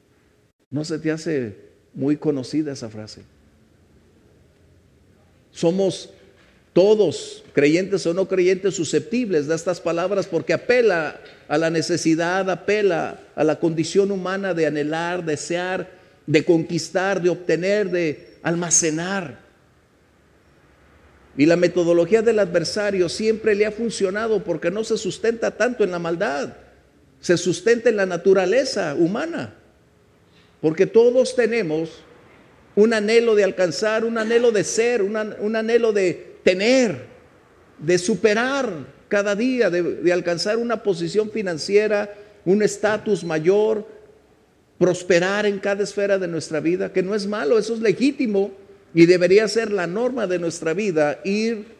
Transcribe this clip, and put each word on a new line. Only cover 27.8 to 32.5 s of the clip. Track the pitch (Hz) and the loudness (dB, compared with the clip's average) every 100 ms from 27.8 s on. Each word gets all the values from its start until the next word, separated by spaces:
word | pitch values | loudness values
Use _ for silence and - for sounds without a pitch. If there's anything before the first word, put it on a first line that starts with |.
| 240 | 2
en | 208 | 0
la | 190 | 0
naturaleza | 175 196 190 185 240 269 208 147 | 0 4 4 4 0 0 -2 -4
humana. | 143 170 220 330 302 110 - _ _ _ _ _ _ _ _ _ _ | 0 0 0 -6 -8 -10 -14 _ _ _ _ _ _ _ _ _ _
Porque | 156 160 185 | -2 0 2
todos | 226 240 262 254 | 6 6 4 0
tenemos | - 226 233 170 156 165 - - - - - _ | 0 0 0 -2 -4 -6 -10 -20 -20 -20 -20 _